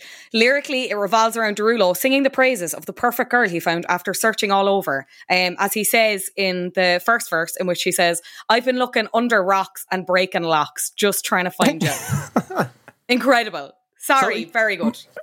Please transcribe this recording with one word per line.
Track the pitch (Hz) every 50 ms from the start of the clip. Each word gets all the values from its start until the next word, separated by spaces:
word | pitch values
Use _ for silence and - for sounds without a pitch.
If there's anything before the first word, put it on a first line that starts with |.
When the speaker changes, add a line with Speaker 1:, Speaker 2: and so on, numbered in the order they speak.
| - - - - - - -
Speaker 1:
"Lyrically, | 226 226 247 269 285 285 - 294 254 254 202
it | 202
revolves | 208 202 190 196 226 226 226 220 233
around | 226 214 208
Derulo | 208 208 220 233 233 196 180 180
singing | - - 262 269 277 277
the | 269
praises | 269 - 262 262 262 208 175 160 -
of | - 160
the | - 190
perfect | - - 240 233 - 247 247
girl | - 247 240 202
he | 170 165
found | 165 180 170 170 175 -
after | 175 180 - - 185
searching | - - 226 214 - - 208 196
all | 196 196 202
over." | 196 196 190 - 139 135 131 - _ - - -
Um, | - 185 185 180 175 -
as | 190 202 -
he | 220 208
says | - - 233 226 220 208 190 190 - -
in | - 196 190 180 180 175 180 -
the | 196 185 180 175 175 -
first | - 226 233 - -
verse, | 180 165 165 165 -
in | - 185
which | 180 175 165 -
he | 185 175
says, | - 180 170 175 170 - - - - - -
"I've | 214 233 247
been | 262 254 247
looking | 254 247 247 233 220 214 -
under | 226 240 240 233 208 185
rocks | 180 196 196 190 - - - - -
and | 185 185 180
breaking | 151 180 185 185 185 - 190 170
locks, | 165 160 151 147 - - - - -
just | - - - 202 190 - -
trying | - 226 185 180
to | 180
find | - - - 247 302 320 233
you." | 151 139 - - - - - - - - - - - -
Speaker 2:
<laughs> | 349 180 127 - _ _ - - _ _ -
Speaker 1:
Incredible. | 247 254 226 254 262 240 233 214 196 156 139 139 - _ _ _ _ _ -
Sorry, | - 285 269 254 220 202 202 226
Speaker 2:
So, | -
Speaker 1:
very | - 208 220 214 202
good. | 185 - 226 233 - - - _ -